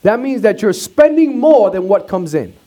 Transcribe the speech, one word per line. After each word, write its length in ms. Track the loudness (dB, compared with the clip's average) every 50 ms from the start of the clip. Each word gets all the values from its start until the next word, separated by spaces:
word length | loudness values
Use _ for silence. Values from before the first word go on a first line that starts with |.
That 180 | 0 0 -2 -2
means 220 | -4 -6 -6 -2
that 180 | 0 -2 -2 0
you're 140 | -2 -4 -2
spending 640 | -4 -8 -6 _ 2 2 4 4 2 0 0 0 0
more 320 | 2 4 4 4 4 2
than 180 | -2 -4 -2 0
what 200 | -2 -2 0 -4
comes 260 | -6 -6 -6 -4 -4
in. 200 | -6 -6 -6 -14 _ _